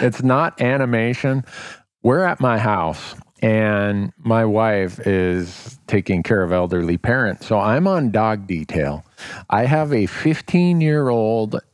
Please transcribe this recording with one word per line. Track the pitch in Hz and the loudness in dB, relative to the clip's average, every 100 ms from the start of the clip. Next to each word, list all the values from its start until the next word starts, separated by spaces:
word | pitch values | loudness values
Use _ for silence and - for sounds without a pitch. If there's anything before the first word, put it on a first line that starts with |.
it's | 123 110 | 0 0
not | 127 131 160 - | 2 2 0 0
animation. | 123 139 127 117 117 123 139 135 - - - - _ _ | 0 0 0 0 0 -2 -2 -2 -4 -14 -18 -20 _ _
We're | 120 147 | 2 2
at | 180 - | 2 0
my | 131 113 | 0 0
house, | 110 98 82 78 - - - - | 0 0 -2 -6 -12 -18 -20 -4
and | 110 110 107 104 101 101 101 - | 0 2 2 0 0 -2 -4 -6
my | 117 113 113 | 0 2 2
wife | 107 113 101 92 - - | 2 2 0 -2 -4 0
is | 95 92 90 87 - - - - | 2 2 0 -4 -10 -20 -18 -2
taking | 101 92 92 | -2 0 -2
care | - 107 | 2 0
of | 87 | 2
elderly | 90 90 90 85 85 | 0 0 0 0 -2
parents. | - 131 110 85 - | 0 0 0 -4 -2
So | 107 | 0
I'm | 104 131 190 | 2 0 2
on | 180 123 | 0 0
dog | 107 110 107 95 | 0 0 -2 -4
detail. | 85 76 85 71 73 - - - - - | -6 -4 -2 -2 -4 -12 -20 -18 -16 -2
I | 104 123 | 0 2
have | 156 151 | 0 0
a | 123 92 | 0 -2
fifteen-year-old | - 156 156 - 175 180 170 156 151 131 117 110 113 110 - _ | 0 -2 -2 0 2 2 2 2 2 2 0 0 0 -2 -6 _